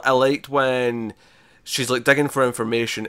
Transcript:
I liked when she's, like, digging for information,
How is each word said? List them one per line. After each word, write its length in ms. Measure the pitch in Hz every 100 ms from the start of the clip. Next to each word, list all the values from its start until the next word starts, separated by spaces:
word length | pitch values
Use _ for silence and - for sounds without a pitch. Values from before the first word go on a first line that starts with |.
I 80 | 135
liked 380 | 131 131 143 -
when 640 | 139 131 127 123 120 110 - _ _ _ _
she's, 260 | - - 120
like, 140 | 127
digging 240 | 120 139 143
for 160 | 139 127
information, 600 | 120 113 117 117 -